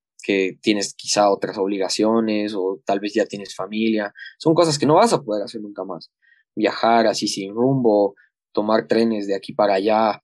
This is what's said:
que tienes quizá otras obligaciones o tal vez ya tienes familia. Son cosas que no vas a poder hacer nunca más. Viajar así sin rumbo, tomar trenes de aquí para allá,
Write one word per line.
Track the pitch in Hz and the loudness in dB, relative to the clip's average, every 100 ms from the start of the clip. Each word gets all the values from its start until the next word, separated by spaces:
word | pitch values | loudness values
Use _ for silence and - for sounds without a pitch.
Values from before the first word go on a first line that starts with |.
| _ - - | _ -10 -2
que | 98 95 - | 0 0 -2
tienes | 113 104 98 | -2 0 -2
quizá | - - 104 104 | -8 -2 2 2
otras | 98 92 107 | 2 -4 -4
obligaciones | 98 98 90 - 107 113 110 107 107 | -2 -2 -2 0 2 2 0 -2 -4
o | 104 95 98 - | -4 -4 -4 -4
tal | 98 | -4
vez | 104 | -2
ya | 110 98 | -2 -4
tienes | 101 98 | -6 -12
familia. | - 95 107 113 107 104 - - - | -12 -8 -2 0 0 -4 -10 -20 -4
Son | 160 | 0
cosas | 160 165 147 | 2 2 2
que | 139 | 4
no | |
vas | 165 233 | 4 4
a | 180 | 2
poder | 107 104 | -2 -6
hacer | 101 113 | -6 -10
nunca | 104 98 | -12 -12
más. | 95 85 - _ _ _ _ - | -12 -12 -16 _ _ _ _ -2
Viajar | 104 - 113 117 107 | -2 0 2 4 2
así | 98 104 | 0 -4
sin | 104 98 | -6 -8
rumbo, | 110 127 135 117 104 101 - _ _ _ | 0 0 2 4 4 2 -2 _ _ _
tomar | - 107 110 113 | -4 0 0 2
trenes | 113 113 107 101 | 2 2 0 -4
de | 98 | -6
aquí | - | -4
para | - 101 | 0 2
allá, | 95 104 107 110 98 | 2 2 2 2 -2